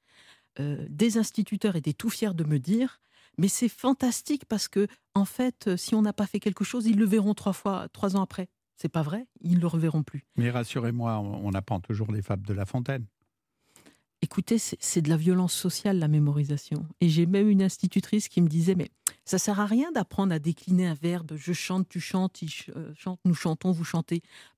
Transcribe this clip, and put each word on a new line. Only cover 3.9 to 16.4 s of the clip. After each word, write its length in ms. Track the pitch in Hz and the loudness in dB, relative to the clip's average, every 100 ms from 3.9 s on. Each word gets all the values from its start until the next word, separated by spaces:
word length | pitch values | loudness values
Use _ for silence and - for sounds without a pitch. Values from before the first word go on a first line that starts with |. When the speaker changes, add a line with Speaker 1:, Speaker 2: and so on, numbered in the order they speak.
| 262 247 - - 294 - | 2 0 -2 -4 -4 -2
Speaker 1:
parce 220 | 214 - | -6 -2
que 180 | 196 202 - _ 202 | 0 -2 -4 _ -2
en 100 | 196 | 0
fait, 420 | - 254 - 208 | 0 -4 -2 -4
euh, 100 | 180 | -4
si 180 | - 220 | 0 2
on 80 | |
n'a 100 | 208 | 2
pas 140 | 208 202 | 0 -4
fait 120 | 196 | -2
quelque 240 | 214 - | -2 -2
chose, 220 | 202 247 226 | -4 0 2
ils 140 | 208 | 4
le 60 | 214 | 4
verront 280 | 220 202 | 4 2
trois 200 | 202 202 | 0 -2
fois, 340 | 185 196 190 175 | -2 -4 -4 -8
trois 240 | - 196 196 | -4 0 0
ans 60 | |
après. 280 | 190 - 180 _ _ _ | -2 -4 -12 _ _ _
C'est 140 | 165 | -4
pas 120 | 160 | -2
vrai, 240 | 147 202 254 _ | -2 -4 -10 _
ils 200 | 170 180 | 0 2
le 60 | 170 | 2
reverront 380 | 165 160 156 | 0 0 0
plus. 240 | 139 143 - - | -2 -8 -8 -2
Speaker 2:
Mais 160 | 120 | 0
rassurez-moi, 640 | 120 113 135 117 120 117 107 | 0 -4 -2 -2 -2 -2 -2
on, 300 | 101 101 104 | -4 -4 -2
on 60 | |
apprend 260 | 95 98 95 | -2 -2 -6
toujours 320 | - 104 107 | -4 -4 -2
les 100 | 107 | -4
fables 240 | 98 95 101 | -4 -4 -4
de 80 | |
La 140 | 104 95 | -6 -4
Fontaine. 400 | 127 123 135 107 _ _ _ _ _ _ _ - _ _ _ | -4 -4 -6 -8 _ _ _ _ _ _ _ -20 _ _ _
Speaker 1:
Écoutez, 360 | - - - 226 | -4 -4 0 0
c'est, 180 | - - | 0 -6
c'est 220 | - 175 | -2 0
de 80 | 151 | 2
la 80 | 160 | 4
violence 360 | 170 180 180 | 4 4 2
sociale, 440 | - 180 - 202 190 | 0 -2 -2 0 2
la 100 | 151 | 4
mémorisation. 800 | 151 143 147 | 4 4 2